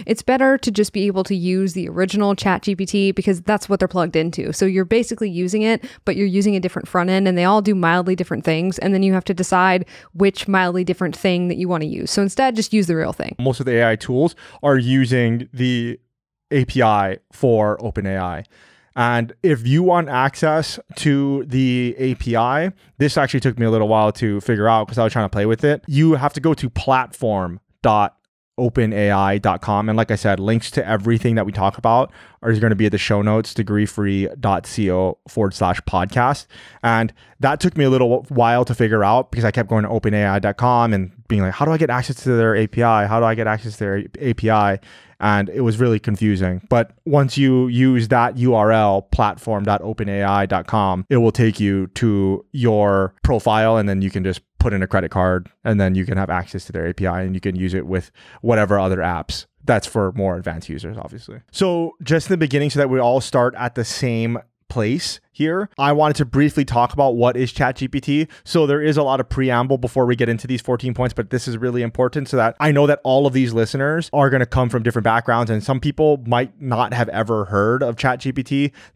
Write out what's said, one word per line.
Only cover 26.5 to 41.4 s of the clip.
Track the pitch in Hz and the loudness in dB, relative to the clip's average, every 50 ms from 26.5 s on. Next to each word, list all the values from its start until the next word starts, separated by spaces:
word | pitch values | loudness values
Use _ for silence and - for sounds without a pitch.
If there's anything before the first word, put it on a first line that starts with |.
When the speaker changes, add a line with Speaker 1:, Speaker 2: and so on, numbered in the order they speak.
| 151 | 0
Speaker 2:
to | - 139 120 | 0 -4 -6
platform | - - - 135 131 127 127 - - - 123 113 104 98 92 87 85 98 - _ _ _ | -6 -4 -2 0 0 0 0 -4 -8 -6 -4 -2 -2 -2 -2 -4 -8 -12 -16 _ _ _
dot | - 120 107 104 104 - - _ _ _ _ _ _ _ _ - | 0 2 4 4 2 0 -4 _ _ _ _ _ _ _ _ -4
open | 123 120 - 131 117 107 107 | -4 0 0 0 0 0 0
A | 104 104 101 | 0 2 2
I | 101 98 98 98 101 104 | 2 2 2 2 0 0
dot | - 107 90 - | 0 0 -2 -2
com. | - - 104 101 104 110 | -2 -2 -2 0 0 0
And | 107 | 0
like | 113 113 - | 0 0 0
I | 113 | -2
said, | 98 - 104 98 95 | 0 0 0 0 0
links | 95 104 113 113 - - | 0 0 0 0 -2 -4
to | - 147 - | -4 -4 -2
everything | 98 110 104 98 117 117 113 - 120 113 | -2 -2 -2 0 0 0 0 0 0 0
that | 110 95 | 0 -2
we | 104 | -2
talk | 95 101 98 98 - | -2 0 -2 -2 0
about | - - 110 113 123 131 - - - - - _ _ | 0 0 2 2 2 2 0 -6 -16 -20 -20 _ _
are | - 117 113 | -2 0 2
gonna | 107 113 110 107 | 2 2 2 2
be | 98 110 | 2 2
at | 104 | 2
the | 101 | 2
show | 101 - - 110 104 | 0 0 0 0 0
notes, | 101 107 107 113 107 - - | 2 2 0 0 -2 -2 -4
degree | - 101 98 104 104 107 | -4 -2 0 0 0 0
free | 101 - - 104 98 98 98 98 - - 139 | -2 -2 -2 -2 0 0 0 -2 -4 -4 -4
dot | 120 104 98 - - - - | -2 -2 -2 -2 -4 -6 -4
co | - 104 92 90 92 95 92 - - _ | -2 -2 0 0 0 0 -2 -4 -6 _
forward | - - 117 107 95 - | -6 -2 -2 -2 -2 0
slash | - 104 87 92 - | -2 -2 -2 -2 -4
podcast. | - - - 92 92 98 - 131 123 131 143 - - _ - - - - - - - | -4 -4 -2 -2 -2 0 0 0 0 0 0 -4 -8 _ -20 -20 -20 -20 -14 -4 -2
And | 117 113 113 113 113 - _ - _ _ - | 0 0 0 0 -2 -6 _ -20 _ _ -2
that | 131 135 147 147 | -2 -2 0 0
took | - 185 - | -2 -2 0
me | 160 143 | 2 2
a | 131 | 2
little | 131 131 127 117 123 127 - | 4 4 4 2 2 0 -2
wh-, | - | -2
while | 139 120 117 117 120 123 123 | 0 2 4 4 4 2 2
to | - 120 | 0 0
figure | - 120 107 110 107 101 | 0 2 2 2 2 4
out | 101 113 127 131 - | 4 2 2 0 -2
because | - 117 113 | -4 -2 0
I | 107 | 0
kept | - 123 110 95 | 0 0 -2 0
going | 113 110 104 | 0 0 0
to | 104 | 0
open | 113 110 - 110 104 | -2 -2 0 0 0
A | 104 104 | 2 2
I | 98 98 101 | 0 0 0
dot | 98 101 101 | 0 -2 -2
com | - 120 123 123 120 120 113 107 | 0 0 2 2 2 2 2 0
and | 95 92 92 - - _ | -2 -2 -6 -10 -16 _
being | - 113 104 | -2 0 0